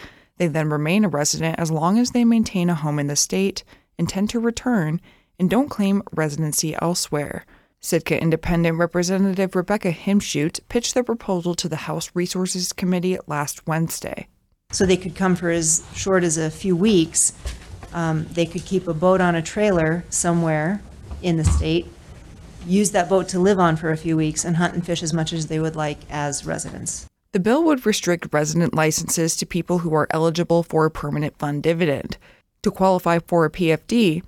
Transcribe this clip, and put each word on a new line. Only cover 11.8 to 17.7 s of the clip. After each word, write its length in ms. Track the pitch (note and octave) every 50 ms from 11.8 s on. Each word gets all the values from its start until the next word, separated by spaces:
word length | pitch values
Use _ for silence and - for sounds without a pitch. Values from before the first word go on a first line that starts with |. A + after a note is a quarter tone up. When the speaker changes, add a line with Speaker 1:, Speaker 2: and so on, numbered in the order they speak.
| - - D#3 E3 - - -
Speaker 1:
Resources 580 | F3 F3 F3+ - F#3 F#3 F3+ - F3+ F3+ - -
Committee 460 | - G3 F3+ F#3 F3+ E3+ F#3 F#3 - - -
last 400 | D3+ D3 D3 C#3+ - - - -
Wednesday. 600 | D#3 D#3+ E3 D#3+ - - - - - - - - _ _ _ _ _ _ _ -
Speaker 2:
So 160 | - - G#3 F3+
they 100 | F#3 F3+
could 180 | - F3+ -
come 200 | - F#3 F#3 F3+
for 160 | F3 F3+ E3+
as 340 | E3+ E3+ D#3+ D#3 - - - - -
short 300 | - - G3 F#3+ F#3 F3
as 120 | E3+ D#3
a 140 | D#3+ D#3+ D#3
few 260 | D#3 - - G3 F3+
weeks. 580 | E3 F#3+ A3+ G#3 F3 D#3+ E3 - - - - - - - - - - - -